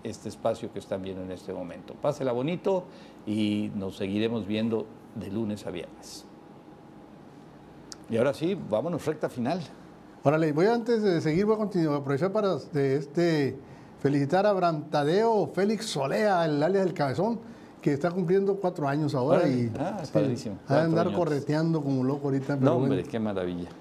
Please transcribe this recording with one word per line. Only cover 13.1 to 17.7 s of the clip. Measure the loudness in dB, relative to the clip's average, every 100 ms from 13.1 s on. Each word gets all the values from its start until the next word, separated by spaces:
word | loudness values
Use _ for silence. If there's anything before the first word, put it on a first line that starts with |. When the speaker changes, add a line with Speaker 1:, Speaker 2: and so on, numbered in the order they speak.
| 0 2 4 2 -2 -14 -20 -20 -2
Speaker 2:
felicitar | 0 2 2 4 4
a |
Abraham | 4 2 0 -2
Tadeo | 0 2 2 4 2 0
Félix | 0 0 0 -2
Solea, | -4 -2 2 2 2 2
el | 2
alias | 2 2 2
del |
Cabezón, | 0 -2 0 0 -2 -8 -18 -20